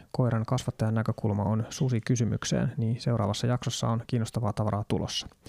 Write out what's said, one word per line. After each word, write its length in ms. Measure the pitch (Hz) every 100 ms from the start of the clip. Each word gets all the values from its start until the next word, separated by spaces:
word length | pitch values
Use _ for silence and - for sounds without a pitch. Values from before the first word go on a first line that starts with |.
| -
koiran 340 | - 123 113 110
kasvattajan 480 | 127 - - 110
näkökulma 480 | 113 110 - 110 104
on 240 | 98 110 113
susikysymykseen, 1000 | - 131 117 - 120 110 107 - 120 123 -
niin 240 | 113 117
seuraavassa 460 | - 117 101 107 123
jaksossa 420 | 123 - - 120
on 140 | 113 -
kiinnostavaa 460 | 120 110 113 117
tavaraa 320 | 104 107 101 107
tulossa. 400 | 104 - - - -